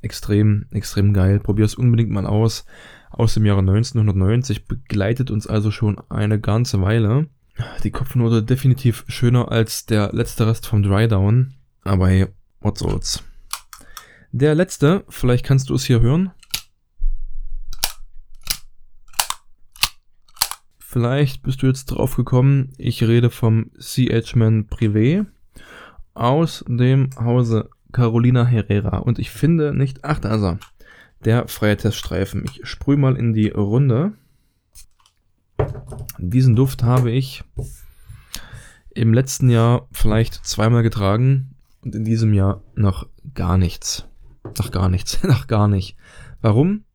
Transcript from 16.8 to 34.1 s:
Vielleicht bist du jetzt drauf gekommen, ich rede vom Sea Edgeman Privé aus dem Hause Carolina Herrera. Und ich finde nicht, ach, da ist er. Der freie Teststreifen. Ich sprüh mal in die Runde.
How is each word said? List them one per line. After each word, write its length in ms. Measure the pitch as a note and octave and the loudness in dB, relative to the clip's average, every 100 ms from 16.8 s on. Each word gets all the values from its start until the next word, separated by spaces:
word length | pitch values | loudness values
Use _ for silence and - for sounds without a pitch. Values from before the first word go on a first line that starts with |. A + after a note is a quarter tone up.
| _ _ - - - - - - - - - - - - - - - - - - - - - - - - - - - - - - _ _ _ - - - _ _ | _ _ 0 0 -2 -4 -4 -6 -6 -4 -6 -8 -16 -16 -16 -16 -10 -10 -10 -20 -20 -20 -18 -8 -8 -8 -16 -20 -20 -8 -8 -8 _ _ _ -10 -10 -10 _ _
Vielleicht 640 | - B2 A#2+ C3+ C#3+ C3+ | -8 -4 -2 0 -2 -2
bist 220 | C3+ C3 | -8 -2
du 40 | C3+ | -2
jetzt 180 | C3 - | -2 -6
drauf 300 | B2+ B2+ - | -4 -2 -2
gekommen, 580 | A#2+ B2+ C3+ C#3 C3+ - | 0 2 2 2 -2 -6
ich 240 | B2+ - | -6 -2
rede 280 | A2+ A#2 A#2+ | 2 2 2
vom 400 | - A2+ A2+ A2 _ | 0 0 0 -2 _
Sea 340 | - - B2 | -8 -2 0
Edgeman 560 | A2+ - A#2+ A2 A2 G#2+ | 0 0 2 2 2 -2
Privé 580 | - A2 G#2+ A#2 F3+ G#3 _ - - - - - - - | -4 -2 2 2 0 -4 _ -20 -20 -20 -20 -20 -20 -20
aus 500 | - A#2 C#3+ E3 - - | -4 0 0 0 -4 -6
dem 420 | A#2+ B2 C3+ C3 C3 | 0 2 4 2 -2
Hause 520 | A2+ B2 A#2 A2+ - _ _ | 0 2 2 0 -2 _ _
Carolina 520 | - A#2+ A#2 B2 B2 B2 | 0 2 4 4 4 4
Herrera. 520 | A#2 G2+ G#2 G#2+ G2 | 2 2 0 0 -2
Und 200 | - A#2+ | -2 -2
ich 140 | - | -4
finde 420 | - C#3+ E3+ D3 | -2 0 2 0
nicht, 300 | C#3+ C3+ C3+ | 0 -2 -4
ach, 160 | - D3+ | -6 -4
da 160 | - A2 | -2 -2
ist 80 | |
er. 160 | G2 E2+ - _ - - - _ A2 | -2 -4 -10 _ -20 -20 -20 _ 0
Der 220 | A#2 - | 0 0
freie 300 | - G#2+ G#2 | -2 0 0
Teststreifen. 680 | A2 - - F2 F#2+ F#2+ - | -2 -4 -6 -4 -4 -6 -8
Ich 220 | - - | -10 -16
sprüh 280 | - - C#3+ | -8 0 2
mal 200 | C3+ C3 | 2 2
in 180 | A#2 | 0
die 140 | A2 G#2+ | 2 0
Runde. 680 | - G2+ A#2 C#3 A2+ F#3 | 0 0 2 2 2 0